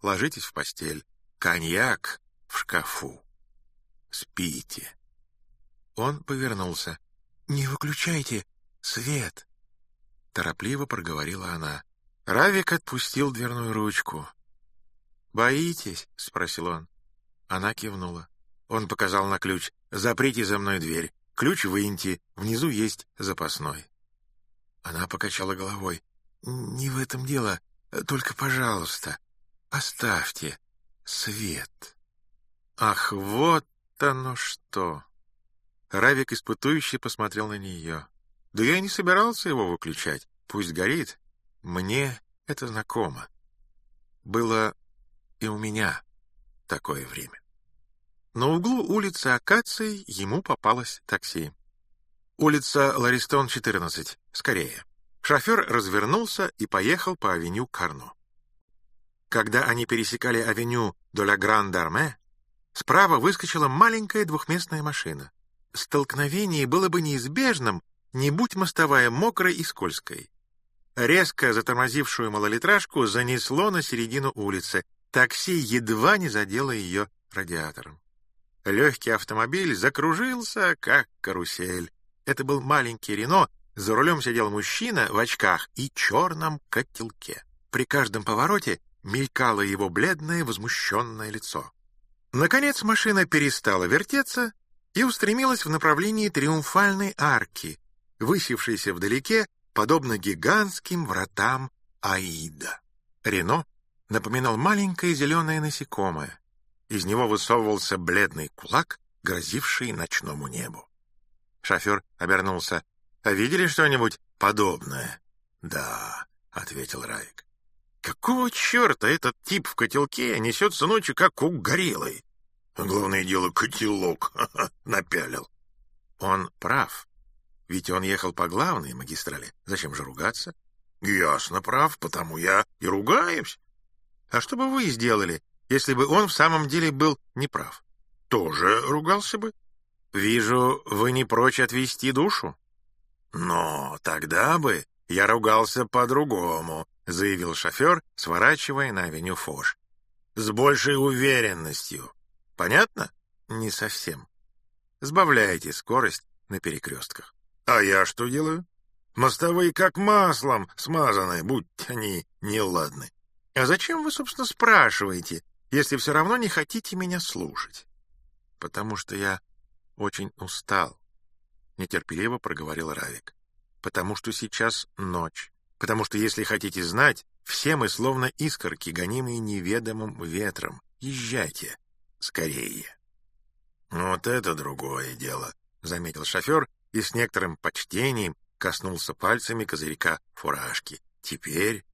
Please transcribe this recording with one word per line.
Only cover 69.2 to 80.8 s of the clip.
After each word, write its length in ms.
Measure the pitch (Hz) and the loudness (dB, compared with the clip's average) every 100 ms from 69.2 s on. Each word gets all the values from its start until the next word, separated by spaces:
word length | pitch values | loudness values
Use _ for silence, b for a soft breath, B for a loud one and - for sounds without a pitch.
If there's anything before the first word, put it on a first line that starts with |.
| 226 - 185 | 0 2 2
и 100 | 170 | 0
скользкой. 640 | 160 - 90 71 - - - _ _ _ _ _ _ - | -4 -4 -4 -4 -10 -14 -14 _ _ _ _ _ _ 0
Резко 580 | 120 180 175 - 127 | 4 6 4 2 2
затормозившую 800 | 110 117 123 127 135 135 - 113 | 4 2 2 2 0 -2 -2 -2
малолитражку 720 | 104 104 113 175 202 - 156 113 | 0 0 2 4 4 2 0 2
занесло 680 | 113 123 127 - 139 208 | 2 0 -2 -2 0 0
на 100 | 180 | 0
середину 500 | - 117 113 135 135 117 | -2 -2 -2 -2 -2 -2
улицы. 480 | 101 95 - 95 - _ _ | -4 -4 -2 -4 -4 _ _
Такси 420 | 131 127 - - | 4 4 2 -2
едва 640 | 175 117 123 110 110 151 208 | 0 2 0 2 4 4 4
не 120 | 165 | 2
задело 420 | 107 98 113 135 | -2 0 -2 -2
ее 360 | 113 92 95 104 _ _ | -4 -2 -2 -4 _ _
радиатором. 680 | 95 87 85 78 73 76 78 _ _ _ _ _ _ 101 | -8 -6 -6 -6 -10 -18 -20 _ _ _ _ _ _ 0
Легкий 480 | 101 147 127 117 | 4 4 2 0
автомобиль 600 | 110 - 110 120 175 180 98 | -2 -2 -2 -2 0 -2 2
закружился, 1000 | 123 139 160 160 254 247 220 220 180 | 0 2 0 0 -2 -4 -6 0 0
как 280 | 160 | 0